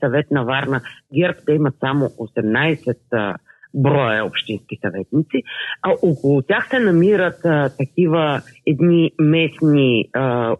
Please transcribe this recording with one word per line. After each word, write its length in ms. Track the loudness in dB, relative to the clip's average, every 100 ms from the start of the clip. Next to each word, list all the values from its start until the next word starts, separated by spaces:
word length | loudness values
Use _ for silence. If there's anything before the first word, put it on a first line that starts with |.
съвет 280 | -2 -2 -2
на 120 | -2
Варна, 380 | -2 -2 -2 -4 -6 -20 _
герб 240 | -2 -2 -2 -2
да 80 |
имат 220 | 0 0 -2
само 300 | -2 -2 -2 -6
осемнайсет, 840 | -10 -4 -2 0 0 -2 -4 -6 -4
а, 240 | -4 -4 -8 _ _ -10
броя 520 | -2 0 2 0 -2 -4
общински 520 | -6 -8 -8 -10 -8
съветници, 640 | -8 -8 -4 -4 -2 -4 -6 -12 -12 -6
а 140 | -2 0
около 400 | 0 0 0 0
тях 280 | 0 -2 -2
се 100 | 0
намират, 680 | 2 4 4 2 0 -2 0
а, 240 | 0 0 -4
такива 640 | -6 0 0 2 0 -2 -6 -8 -4
едни 440 | 2 4 4 2 2
местни, 920 | 2 2 0 0 2 4 4 2 0
а, 420 | -2 -2 0 -2